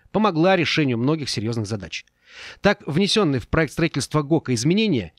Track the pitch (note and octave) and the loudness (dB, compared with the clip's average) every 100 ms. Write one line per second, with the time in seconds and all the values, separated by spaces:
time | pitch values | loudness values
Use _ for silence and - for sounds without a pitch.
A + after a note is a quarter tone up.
0 | _ G3 G#3+ D#3+ F3+ F#3+ D3 - C#3+ A#2 | _ 0 0 2 4 4 2 0 0 0
1 | B2+ D#3+ C3 - G#2+ A#2 G2+ A2 F2 - | 0 -2 -4 -4 -4 -4 -4 -6 -8 -14
2 | - _ _ - - - G3 G3+ - D3 | -16 _ _ -20 -20 -2 0 0 -2 0
3 | G3 A3 F3 C3 - D#3 D#3+ - E3 C#3+ | 2 2 2 0 0 0 0 -2 -2 -2
4 | - D3+ C#3+ F3+ - A#2+ C3 G3 A3 C3+ | -2 -2 0 0 0 0 2 2 2 0
5 | E2+ | -2